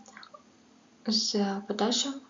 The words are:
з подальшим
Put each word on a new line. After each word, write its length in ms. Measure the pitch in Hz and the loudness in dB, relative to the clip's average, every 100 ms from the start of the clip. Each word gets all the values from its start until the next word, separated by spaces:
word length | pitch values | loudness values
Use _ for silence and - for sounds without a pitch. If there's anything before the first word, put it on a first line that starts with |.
| - - - - - - - - - - - | -12 -20 -18 -20 -20 -20 -20 -20 -20 -8 0
з 380 | 208 - 208 196 196 - | 2 2 2 2 0 -2
подальшим 460 | 202 214 240 277 269 | 0 2 2 0 -4